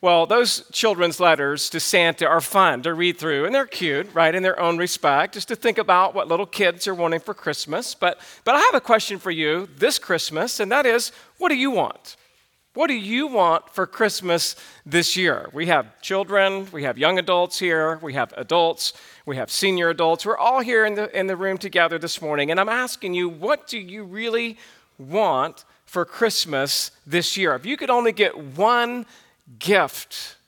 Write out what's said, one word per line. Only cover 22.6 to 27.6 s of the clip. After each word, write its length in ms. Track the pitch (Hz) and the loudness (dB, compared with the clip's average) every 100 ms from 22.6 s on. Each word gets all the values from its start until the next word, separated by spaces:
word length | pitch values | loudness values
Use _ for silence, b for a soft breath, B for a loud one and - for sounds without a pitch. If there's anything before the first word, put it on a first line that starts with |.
| 202 | 0
asking 420 | 233 254 - 196 | -2 -4 -6 -6
you, 160 | 180 180 | -4 -4
what 380 | 160 190 285 - | -4 -4 -4 -4
do 120 | 233 | -12
you 260 | 180 202 | -12 -16
really 520 | 196 190 233 226 233 220 B B B _ | -14 -8 -4 -4 -4 -10 B B B _
want 680 | 135 185 208 135 147 151 - b | -6 0 2 2 -2 -6 -20 b
for 220 | _ - 170 | _ -6 -4
Christmas 840 | - 226 - 170 139 139 - - _ - | 0 0 0 -4 -2 -2 -2 -4 _ -4
this 300 | 170 170 196 | -2 -2 0
year? 180 | 185 | 0
If 120 | 131 | 0